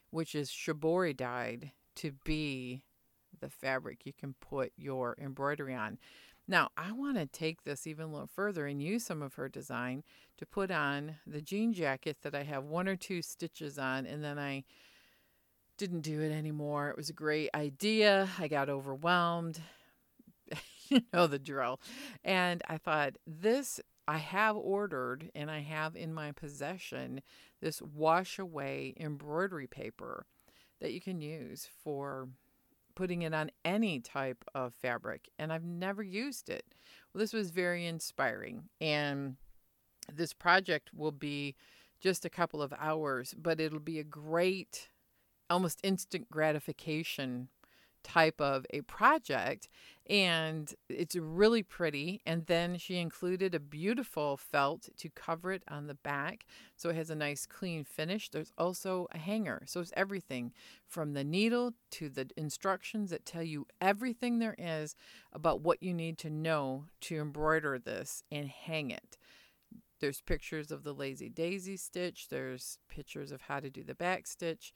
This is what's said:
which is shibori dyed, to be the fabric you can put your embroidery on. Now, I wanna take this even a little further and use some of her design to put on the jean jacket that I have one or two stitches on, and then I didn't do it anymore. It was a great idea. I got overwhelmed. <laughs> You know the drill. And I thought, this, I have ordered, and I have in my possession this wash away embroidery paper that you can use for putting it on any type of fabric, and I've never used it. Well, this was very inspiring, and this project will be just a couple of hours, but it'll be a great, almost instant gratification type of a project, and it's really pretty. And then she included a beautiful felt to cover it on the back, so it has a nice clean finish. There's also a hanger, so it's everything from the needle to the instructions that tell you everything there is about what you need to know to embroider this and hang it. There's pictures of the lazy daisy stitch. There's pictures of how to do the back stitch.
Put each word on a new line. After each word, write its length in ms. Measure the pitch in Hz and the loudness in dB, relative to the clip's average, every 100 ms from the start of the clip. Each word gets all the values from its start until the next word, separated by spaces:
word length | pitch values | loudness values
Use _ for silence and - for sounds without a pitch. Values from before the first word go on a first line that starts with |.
| _ | _
which 260 | 160 160 | -4 -2
is 160 | 151 135 | -2 -2
shibori 640 | - - 151 160 175 175 | -2 -2 2 4 4 4
dyed, 580 | 135 123 123 117 120 143 - _ - | 2 -2 0 -2 -4 -10 -16 _ -8
to 160 | 156 139 | -6 -4
be 600 | - 156 147 131 123 127 - _ _ _ _ - | -2 0 0 -2 -6 -8 -12 _ _ _ _ -12
the 100 | 135 | -12
fabric 560 | - 135 131 - - 139 | -6 -2 -2 -2 -10 -12
you 80 | |
can 180 | - 139 | -10 -10
put 380 | 131 - 139 127 - | -12 -6 -2 -2 -4
your 380 | 135 131 120 - | -6 -2 -2 -4
embroidery 560 | 139 135 139 147 135 | -8 -2 -2 -2 -4
on. 240 | 127 107 110 - - - - - | -4 -6 -8 -16 -20 -20 -16 2
Now, 220 | 180 143 - | 4 4 0
I 160 | 175 | -6
wanna 340 | 233 285 240 147 | -4 0 0 -2
take 360 | - 160 160 | -2 -4 -2
this 240 | 151 139 160 | -6 -6 -6
even 200 | 151 160 | -8 -8
a 40 | |
little 160 | 147 - | -8 -8
further 400 | - 208 175 143 | -2 -2 0 -2
and 160 | 143 | -2
use 220 | 151 226 | 0 0
some 160 | - 160 | -2 -4
of 140 | 139 | -6
her 140 | - 135 | -6 -8
design 540 | 139 135 123 123 131 - - - _ | -8 -6 -4 -2 -4 -8 -20 -20 _
to 80 | 156 | -8
put 240 | 208 190 | -2 0
on 480 | 165 143 143 147 151 - | 2 2 0 -4 -8 -10
the 160 | 147 | -8
jean 300 | 151 202 233 | -4 0 2
jacket 500 | 185 147 131 160 147 | 2 2 0 -2 -4
that 120 | 147 | -4
I 100 | 143 | -4
have 200 | 143 139 | -4 -4
one 240 | 147 160 190 | -2 0 0
or 80 | 185 | -2
two 240 | - 180 | -2 -4
stitches 580 | - - 165 - 147 143 | -4 -6 -8 -6 -8 -4
on, 280 | 131 131 127 | -2 -2 -2
and 180 | 147 | -4
then 140 | 147 143 | -4 -4
I 260 | 143 135 - - - - _ _ _ _ _ _ _ - | -4 -4 -8 -16 -20 -20 _ _ _ _ _ _ _ -6
didn't 240 | 196 170 | -2 -2
do 200 | 156 151 | 0 0
it 120 | 156 | 0
anymore. 560 | 156 156 151 147 147 143 | 0 -2 -2 0 0 0
It 80 | - | -2
was 140 | 151 | -6
a 40 | |
great 360 | 160 151 151 151 | -2 2 2 2
idea. 760 | 151 147 139 208 220 208 196 190 185 | 0 -2 0 4 8 8 8 6 0
I 100 | 156 | 2
got 220 | 147 139 | 2 4
overwhelmed. 880 | 139 135 135 165 180 170 170 165 160 156 - _ _ _ _ - _ - | 0 -2 0 4 6 6 4 0 -4 -10 -18 _ _ _ _ -20 _ -10
<laughs> 100 | - - - - | -10 -10 -16 4
You 120 | 262 - | 6 6
know 160 | 175 165 | 6 6
the 120 | 139 | 4
drill. 420 | 139 139 120 135 - - - - | -2 0 0 0 -6 -14 -12 -6
And 400 | - 185 180 175 - | 2 4 4 2 -2
I 80 | 160 | -4
thought, 400 | - 156 143 - - | 2 4 4 0 -10
this, 540 | 156 208 262 262 - - _ - | 0 4 4 2 -6 -12 _ -2
I 120 | 156 | -2
have 380 | 151 190 220 214 | 0 4 4 4
ordered, 760 | - 196 208 139 127 131 165 | 2 0 0 -2 -2 -4 -8
and 160 | 147 147 | -8 -6
I 100 | 156 | -6
have 360 | 147 156 156 165 | -4 -2 -2 -4
in 160 | 160 | -6
my 200 | 160 147 | -6 -8
possession 920 | 143 151 143 143 185 - 131 127 131 - - - _ | -8 -12 -6 -6 -6 -8 -8 -8 -10 -12 -20 -20 _
this 200 | 160 - | -6 -6
wash 580 | - 147 160 170 185 - | -8 0 4 4 2 -6
away 540 | 185 156 139 139 135 - | -8 -4 -4 -4 -6 -6
embroidery 680 | 151 143 147 156 196 165 127 | -6 -6 -4 0 0 -2 -8
paper 600 | - 113 - - - - _ _ - _ _ | -10 -10 -10 -10 -10 -12 _ _ -20 _ _
that 120 | - | -6
you 80 | 143 | -6
can 220 | 190 180 | -6 -6
use 440 | 147 156 123 - - - | -6 -8 -10 -12 -14 -10
for 460 | 156 139 139 135 131 131 _ _ _ _ _ | -6 -4 -4 -6 -8 -14 _ _ _ _ _
putting 280 | - 185 175 | -4 -2 0
it 100 | 160 | 0
on 180 | 156 151 - | 0 0 -2
any 360 | 165 202 220 143 | 0 2 2 0
type 440 | - 139 131 127 - | -4 -2 -2 -4 -6
of 200 | 135 127 | -4 -4
fabric, 560 | - 127 117 113 - - - | -2 -2 0 -2 -8 -10 -8
and 120 | 156 | -4
I've 140 | 160 | -4
never 380 | 170 175 185 202 | -4 -2 -2 -2
used 480 | 202 196 277 240 - | -4 -4 -4 -6 -6
it. 240 | - - _ - - - | -8 -10 _ -20 -20 -10
Well, 60 | - | -2
this 120 | 214 | 0
was 200 | 220 185 | 0 0
very 340 | 175 180 175 170 | 2 2 2 0
inspiring, 800 | 165 - - 131 107 - 147 160 - | -2 -4 0 0 0 -6 -10 -14 -2
and 600 | 160 147 147 139 139 131 - - _ _ _ _ - | 2 2 2 0 -2 -6 -14 -20 _ _ _ _ -10
this 220 | 151 170 | -4 -4
project 580 | - 175 185 185 156 - | 2 6 6 6 0 -2
will 200 | - 151 | -4 -2
be 420 | 139 147 143 143 - - - - _ | -2 -4 -2 -4 -6 -16 -20 -20 _
just 260 | 190 180 175 | 0 2 -2
a 40 | |
couple 300 | - 170 151 | 0 0 0
of 140 | 143 143 | -4 -2
hours, 540 | 156 156 147 131 123 | 0 0 0 0 -4
but 280 | - 165 160 | -4 0 2
it'll 200 | 156 151 | 0 -2
be 180 | 151 160 | -4 -6
a 60 | |
great, 880 | 151 151 151 165 185 190 - - - _ _ _ _ _ - | -6 -10 0 4 4 2 -4 -12 -14 _ _ _ _ _ 2
almost 320 | 175 175 - | 4 4 2
instant 460 | 196 185 - 180 - | 2 0 0 -6 -4
gratification 1200 | 156 156 151 - - 165 156 165 - 131 123 131 _ _ _ _ _ | 2 4 4 0 -6 -2 -2 -2 -4 -4 -4 -8 _ _ _ _ _
type 380 | - 170 160 - | 4 8 8 8
of 260 | 139 135 - | 4 2 0
a 100 | 143 | -4
project, 880 | - - 233 311 - 127 101 - - - - - - | -6 6 8 8 4 2 2 -2 -8 -20 -20 -14 2
and 640 | 202 185 165 160 160 147 - - | 6 6 4 2 -2 -6 -10 -6
it's 260 | - 165 | -2 -2
really 480 | 180 156 165 214 233 | -2 -2 6 8 8
pretty. 580 | 190 - 165 143 160 208 - | 2 0 0 2 -2 -4 0
And 200 | 165 160 | 0 4
then 300 | 170 175 175 | 4 4 -2
she 200 | - 180 | -2 -2
included 580 | 165 - 180 185 190 | -2 -2 0 2 2
a 60 | 170 | 0
beautiful 760 | 143 147 190 240 233 160 147 139 | -4 -2 0 2 0 0 0 0
felt 520 | - 147 139 160 - - | 0 4 4 2 -8 -14
to 120 | 156 | -14
cover 440 | - - 165 180 | -8 -4 -4 -2
it 100 | 190 - | -6 -6
on 180 | 147 147 | -8 -8
the 80 | |
back, 500 | 143 143 143 151 226 - - - | -6 -4 -2 -2 -6 -14 -20 -20
so 140 | - 170 | -6 -2
it 80 | 165 | -2
has 140 | 160 | -2
a 40 | |
nice 320 | 156 147 143 - | -2 -2 -2 -6
clean 380 | - 185 160 | -8 -6 -4
finish. 440 | 143 - 160 208 - | -6 -4 -2 -2 -4
There's 220 | 151 156 - | -6 -6 0
also 480 | 175 180 190 185 175 | 0 0 -2 -2 -2
a 60 | 165 | -6
hanger, 440 | 165 220 180 101 - | -2 0 0 -4 -6
so 120 | 180 | -6
it's 140 | 170 - | -2 0
everything 560 | 196 196 - 131 120 - - - | 0 0 -4 -4 -4 -8 -18 -20
from 280 | - 175 151 | -10 -4 -2
the 100 | 143 | 0
needle 520 | 143 180 226 240 247 233 _ | 2 4 4 4 2 -4 _
to 160 | - 151 | -8 -6
the 200 | 131 131 - | -4 -4 -4
instructions 720 | 151 - 190 185 - 214 196 | -4 0 0 0 -2 -4 -2
that 140 | 170 | -4
tell 200 | - 170 | -6 -6
you 240 | 165 151 - _ | -4 -4 -8 _
everything 600 | 185 202 254 233 247 233 | 4 4 0 0 0 2
there 160 | 226 - | 0 -2
is 380 | 175 156 151 - - - - | -4 -2 -4 -8 -18 -20 -16
about 280 | - 160 143 | 0 2 4
what 200 | 160 - | 4 2
you 140 | 185 | 2
need 240 | 175 165 160 | -2 -2 -4
to 100 | 160 | -4
know 580 | 156 165 156 135 135 151 - | -2 2 2 2 -2 -8 -12
to 180 | - 160 | -6 -4
embroider 580 | 151 143 156 160 151 131 | -4 2 4 4 4 -2
this 460 | - 98 135 - - | -2 -6 -6 -10 -8
and 160 | 147 143 | -8 -8
hang 420 | - - 160 135 | -8 -6 -4 -4
it. 260 | - - - - - - _ _ - - _ | -6 -12 -20 -20 -20 -20 _ _ -20 -20 _
There's 220 | 143 139 | -2 -2
pictures 500 | - 156 - 156 147 | -2 -2 -2 -6 -6
of 100 | 143 | -8
the 100 | 147 | -8
lazy 360 | 139 135 131 120 | -6 -6 -6 -8
daisy 480 | 143 170 190 185 190 | -2 -2 -2 -6 -8
stitch. 540 | - 180 180 - - | -8 -4 -4 -6 -8
There's 500 | 139 131 127 - - - | -6 -4 -6 -10 -12 -12
pictures 420 | - - 147 143 | -14 -10 -10 -10
of 120 | 135 | -10
how 180 | - 143 | -6 -6
to 100 | 135 | -6
do 140 | 135 | -10
the 100 | - | -10
back 320 | - 175 185 - | -2 0 0 -4
stitch. 480 | - 170 160 - | -6 -4 -4 -10